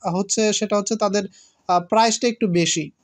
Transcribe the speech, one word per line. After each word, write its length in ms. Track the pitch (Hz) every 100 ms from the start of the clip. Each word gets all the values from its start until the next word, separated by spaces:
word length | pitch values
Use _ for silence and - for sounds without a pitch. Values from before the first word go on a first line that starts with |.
| 190
হচ্ছে, 420 | 175 196 - 214
সেটা 240 | 202 214 208
হচ্ছে 180 | 202 220
তাদের, 280 | 208 202 190 _ _ _ -
আহ, 120 | 175
প্রাইসটা 480 | 175 220 226 220 247
একটু 200 | 226 214
বেশি। 440 | 175 160 - 156 _